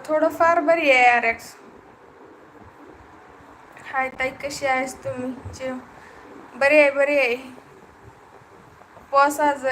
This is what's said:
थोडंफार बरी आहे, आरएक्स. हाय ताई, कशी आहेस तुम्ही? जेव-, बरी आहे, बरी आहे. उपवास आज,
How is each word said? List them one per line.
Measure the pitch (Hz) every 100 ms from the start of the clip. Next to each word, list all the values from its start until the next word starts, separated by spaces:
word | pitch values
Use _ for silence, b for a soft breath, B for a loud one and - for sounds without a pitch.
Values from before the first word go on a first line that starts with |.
| 262
थोडंफार | 311 320 311 330 339
बरी | 302 330 294
आहे, | 254 247
आरएक्स. | 240 226 226 - - - - - - - - - - - - - - 294 - - - - - - - - - -
हाय | 262 262
ताई, | 262 262
कशी | 269 277 285 277
आहेस | 262 269 -
तुम्ही? | 269 254 254 262 -
जेव-, | - 262 254 - B B B B - - 240
बरी | 277 302
आहे, | 285
बरी | 277 285 285
आहे. | 254 247 - - - - - - - - - - - - - - - -
उपवास | - 277 285 294
आज, | 294 277 262